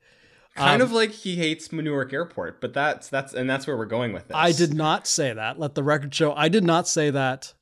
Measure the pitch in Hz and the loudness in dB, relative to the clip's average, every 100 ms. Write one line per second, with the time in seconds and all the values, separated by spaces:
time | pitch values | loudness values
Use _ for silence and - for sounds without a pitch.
0 | _ _ _ _ _ - 139 220 247 226 | _ _ _ _ _ 0 4 4 4 2
1 | 220 220 190 175 160 156 - 165 151 143 | 0 -2 -6 -2 -2 -2 -6 -6 -2 -2
2 | 131 139 170 - 85 - 120 139 147 - | -2 -4 -6 -6 -8 -8 -6 -2 -2 -2
3 | - 139 131 - 127 131 131 127 107 110 | -4 -4 -4 -4 -2 -2 -2 -4 -4 -2
4 | 123 92 - 160 175 151 170 151 156 156 | -2 -6 -6 2 2 4 2 2 0 0
5 | - - 139 110 110 135 147 151 143 147 | -2 -2 -2 -2 -6 -6 -6 -2 0 0
6 | 139 135 156 147 160 214 170 165 180 - | 0 0 0 2 2 4 4 2 2 0
7 | 147 139 131 135 - - | 2 2 0 -2 -10 -20